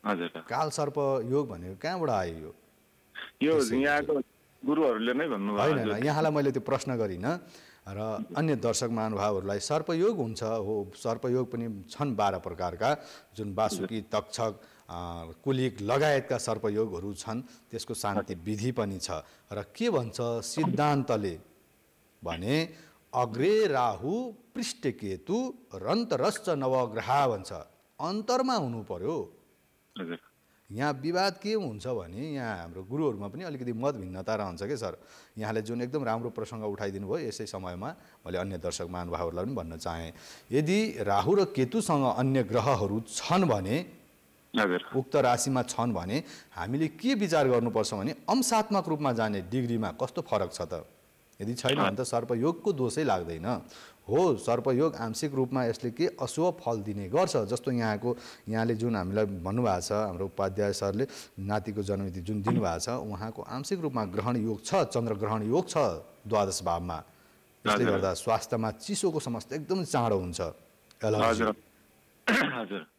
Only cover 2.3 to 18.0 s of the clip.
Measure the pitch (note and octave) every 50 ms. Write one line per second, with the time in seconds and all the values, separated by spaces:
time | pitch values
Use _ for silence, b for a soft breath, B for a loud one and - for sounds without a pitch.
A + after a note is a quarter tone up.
2.3 | E2 E2 D#2 D#2 - - _ _ _ _ _ _ _ _ _ _ _ B B B
3.3 | B _ C#3 D3 D#3+ D#3 C3+ A2+ A2+ B2+ C3+ D3 D3 D3 C#3+ C#3 D#3 C#3 B2+ _
4.3 | _ _ _ _ _ _ - B2+ D3+ D#3 D#3+ C3+ A#2 A2 A2+ A#2 B2 C3 D#3+ D#3+
5.3 | B2 G2+ G2 G#2 G#2 G2+ A#2 D3+ D#3 C3+ A2+ A2 G#2 G#2+ B2 D3 D3 D3+ D#3+ D#3
6.3 | D3+ D3 C#3+ C#3 C3 C3+ - - C#3 B2+ - - B2+ A#2 A2 G2+ F#2 F2 F#2+ B2+
7.3 | E3+ F3 - B B B B B B B B G2 G2 G2+ G#2+ A2 A2 G#2 A2 -
8.3 | - - D#3 D#3+ D3 A2+ G2 A#2 A2 - C3 A#2 A#2 A2+ A2 A2 A2 G2+ G2+ G#2+
9.3 | G#2 F#2+ F#2+ G2 G2+ G#2 - - D3 D#3+ D#3+ - E3+ E3 F3+ G#3+ A#3 F#3+ C3 A2+
10.3 | A2 - A#2 A2 A2+ A2+ G2+ G2+ A2 G#2 G2+ F#2+ - - - A#2+ A#2 A2+ - B2+
11.3 | A#2+ B2+ B2+ A#2+ - A#2 A#2 A#2 G#2+ G2 F#2 - - - D3 C#3+ A#2+ G2+ G#2 G2+
12.3 | F#2+ F2+ - F#2+ F2 E2 F#2 F2 E2+ E2+ G#2+ B2+ D3 D3 B B B B B B
13.3 | - G2+ G#2+ G#2 G2 G#2 A2 G#2+ - F2 F#2+ F#2 A2+ A2 G#2 - - G#2+ G#2 -
14.3 | - - A#2 A2 G2+ - B B B B B - F2 E2+ F2 F2 E2+ E2+ E2 E2
15.3 | E2 - - C#3 C3+ B2+ C3 B2+ - G2+ G2+ G#2 B2 C#3 D3+ D3+ C#3+ C3+ B2 -
16.3 | C3 A#2 - - A2+ G#2+ - A2 G#2 G#2+ A2+ G#2+ F#2+ E2+ F2+ G2+ G2+ G2+ - -
17.3 | A2 A#2+ C3+ - - - _ _ - A2+ - - A#2+ -